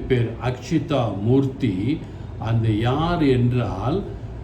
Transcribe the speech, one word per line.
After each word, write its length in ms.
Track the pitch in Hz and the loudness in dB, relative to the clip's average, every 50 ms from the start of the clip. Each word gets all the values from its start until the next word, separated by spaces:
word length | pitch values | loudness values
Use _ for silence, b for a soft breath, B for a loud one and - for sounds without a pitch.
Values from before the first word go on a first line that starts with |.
| - - | 0 0
பேர் 220 | 131 117 110 107 - - | 2 2 2 -2 -4 -4
அக்ஷிதா 800 | - 127 - - - - 170 151 - - 147 127 120 107 98 98 | -4 -4 -4 -4 -4 -2 -2 0 0 0 0 0 0 0 -2 -2
மூர்த்தி." 760 | 101 120 131 139 135 131 - - 135 107 92 90 104 131 160 165 B B B B B B B - | 2 4 4 4 4 2 -2 -2 -2 -2 0 0 0 -2 -2 -2 B B B B B B B -6
அந்த 300 | 113 113 117 113 110 110 | -2 0 0 2 2 2
யார் 540 | 107 107 113 120 139 151 160 175 175 165 | 2 2 2 2 2 2 2 2 2 4
என்றால், 800 | 151 135 123 120 120 120 120 123 117 - - - - 160 170 202 - - B B B B B - | 4 4 4 4 4 2 2 2 0 -2 -4 -2 -2 -2 -2 -2 -4 -6 B B B B B -12